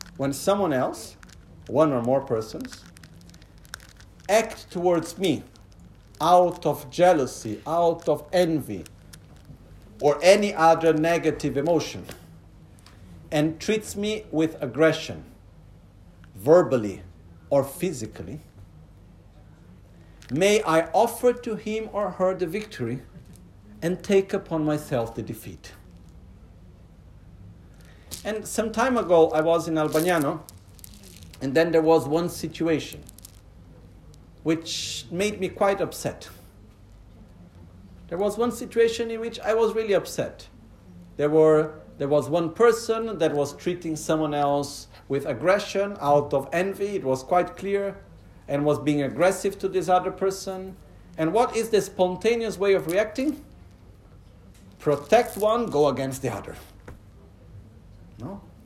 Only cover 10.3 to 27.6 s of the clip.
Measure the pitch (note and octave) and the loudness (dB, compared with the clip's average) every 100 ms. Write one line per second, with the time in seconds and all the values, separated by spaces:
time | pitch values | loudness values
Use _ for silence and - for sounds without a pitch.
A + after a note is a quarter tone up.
10.3 | G#3 G3+ D#3+ E3 E3 E3 D#3+ E3 E3+ D3+ | 6 4 4 4 6 4 2 2 2 0
11.3 | - D3 B2+ D#3 D#3+ - F#2 F2 - - | -2 -4 -2 0 0 0 -12 -16 -18 -20
12.3 | - - - - - - - - - - | -20 -20 -20 -20 -20 -20 -20 -20 -20 -4
13.3 | D3+ D#3+ D#3 - G#3+ - G3 G#3 G#3+ - | -2 -2 -2 -4 -4 -4 -6 -4 -6 -4
14.3 | D#3+ D#3+ - C3+ A#2 D#3+ D3+ - E2+ - | -2 -2 -2 -8 2 2 2 -6 -12 -14
15.3 | - - - - - - - - - - | -20 -20 -20 -20 -20 -20 -20 -20 -20 -20
16.3 | G2 A2+ F3 D#3 B2+ G#2 F2+ - - - | -6 6 6 6 0 -2 -10 -16 -20 -20
17.3 | - - C#3+ C3 - F#3 C3+ - - - | -20 -2 0 0 -4 -6 -6 -12 -12 -14
18.3 | D3+ - - - - - - - - - | -14 -16 -20 -20 -20 -20 -20 -20 -20 -20
19.3 | - - - - - - - - - - | -20 -20 -20 -20 -20 -20 -20 -20 -20 -6
20.3 | C#3 G3 G#3+ E3 D#3+ E3 F#3 A3+ - B3 | 2 4 4 4 2 2 2 2 2 0
21.3 | A#3+ A#3 G#3+ G#3+ A3 G#3+ G3+ G3+ - F#3 | 0 -4 -6 -6 -6 -6 -4 -4 0 -2
22.3 | F#3 E3+ D#3+ - - A#2 C3+ - - - | 0 -4 -6 -10 -8 -6 -6 -10 -20 -20
23.3 | - - - - - E3+ F3+ - G3 F#3+ | -20 -20 -20 -20 -6 -4 -4 2 2 2
24.3 | G3+ - D#3+ D3+ D3 - B2+ A2 - G2 | -6 -4 -2 0 -2 -2 -4 -2 -6 -8
25.3 | A2+ - F2+ - - - - - - - | -10 -12 -16 -18 -20 -20 -20 -20 -20 -20
26.3 | - - - - - - - - - - | -20 -20 -20 -20 -20 -20 -20 -20 -20 -20
27.3 | - - - | -20 -20 -20